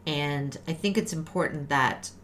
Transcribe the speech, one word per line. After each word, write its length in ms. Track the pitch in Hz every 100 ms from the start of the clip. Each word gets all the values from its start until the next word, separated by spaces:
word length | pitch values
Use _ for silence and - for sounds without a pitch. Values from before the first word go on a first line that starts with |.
| -
And 520 | 147 147 143 143 - -
I 60 |
think 240 | 160 202 202
it's 160 | -
important 560 | 160 160 180 160 151 143
that 400 | 143 120 - - -